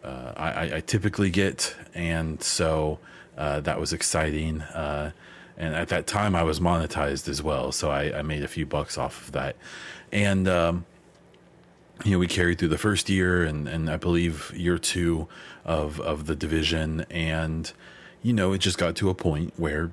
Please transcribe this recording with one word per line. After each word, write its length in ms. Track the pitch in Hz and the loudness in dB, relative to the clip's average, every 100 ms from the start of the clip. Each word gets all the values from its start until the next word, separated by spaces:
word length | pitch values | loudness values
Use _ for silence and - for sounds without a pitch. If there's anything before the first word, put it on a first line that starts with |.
uh, 300 | - 65 64 | -10 -10 -10
I, 160 | - 78 | -4 -2
I, 260 | - 82 80 | -2 -2 -2
I 40 | |
typically 480 | - 107 101 98 98 | 0 2 2 2 2
get. 480 | 90 98 - - - - | 4 2 0 -6 -6 -14
And 480 | - 85 82 80 78 | -4 -2 0 -2 -4
so, 580 | - - 82 78 78 76 - - - - | -4 0 2 2 0 -2 -10 -20 -20 -6
uh, 240 | 73 73 | -4 -2
that 180 | 73 - | -2 -2
was 140 | 80 | -2
exciting. 720 | 85 - 82 80 76 80 78 | -2 0 2 0 0 -2 -4
Uh, 480 | 76 82 76 73 73 - - - - - | -6 -6 -4 -4 -6 -10 -20 -20 -20 -8
and 160 | 82 | -4
at 140 | 78 85 | -2 0
that 180 | 87 - | -2 0
time 280 | 104 104 | 0 2
I 80 | 90 | 4
was 160 | 82 78 | 4 4
monetized 680 | 85 85 82 - 73 69 - | 4 4 2 0 -2 -2 -4
as 140 | 71 | -4
well. 280 | 76 71 65 | -2 -2 -2
So 200 | - 76 | -2 0
I, 280 | 71 73 - | 0 0 -2
I 40 | |
made 200 | 76 76 | -4 -4
a 60 | 71 | -4
few 160 | - | -4
bucks 320 | 73 73 69 - | -2 -2 -4 -4
off 300 | 64 - - | -6 -6 -6
of 60 | |
that. 240 | 64 67 - - - - - - | -4 -4 -8 -14 -16 -16 -18 -4
And, 380 | 104 101 98 92 | 2 4 4 4
um, 380 | 87 85 87 87 - - - - - - - - - - - | 4 4 2 -4 -18 -20 -20 -20 -20 -20 -20 -20 -20 -20 -2
you 80 | 107 | 2
know, 80 | 92 | 4
we 80 | 87 | 4
carried 320 | - 87 87 | 4 2 4
through 80 | 85 | 2
the 100 | 78 | 2
first 300 | 107 101 - | 2 2 2
year 320 | 98 90 90 | 4 4 4
and, 240 | 82 76 73 | 2 0 -2
and 240 | 80 80 | -2 -2
I 60 | 78 | 0
believe 560 | 90 87 85 78 - | 2 4 4 0 -8
year 240 | 87 87 85 | -2 0 2
two 480 | - 92 85 82 80 - - - | 0 0 2 0 -2 -10 -18 -14
of, 360 | - 80 76 76 | -2 -2 -2 -4
of 260 | - 76 76 | -4 -4 -4
the 100 | 76 | -4
Division. 680 | 78 80 78 82 78 78 - | 0 0 2 0 0 -2 -4
And, 600 | 85 80 80 80 80 82 - - - - - | -2 -2 0 -2 -4 -6 -12 -20 -20 -20 -6
you 100 | 117 | 0
know, 200 | 113 92 | 2 4
it 60 | 95 | 2
just 200 | 98 85 | 0 2
got 160 | 87 85 | 0 2
to 140 | 101 | 0
a 40 | |
point 380 | 92 87 76 85 - | 2 0 0 -2 -2
where 340 | 82 76 85 | -2 0 -4